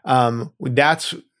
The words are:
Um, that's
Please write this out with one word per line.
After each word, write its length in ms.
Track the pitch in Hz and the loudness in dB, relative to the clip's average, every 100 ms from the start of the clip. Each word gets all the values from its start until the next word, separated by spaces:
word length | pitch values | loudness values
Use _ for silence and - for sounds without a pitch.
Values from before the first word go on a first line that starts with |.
Um, 480 | - 127 120 117 110 - | 0 2 2 0 -8 -8
that's 540 | 120 123 147 160 - - - _ | -2 2 2 0 -4 -10 -16 _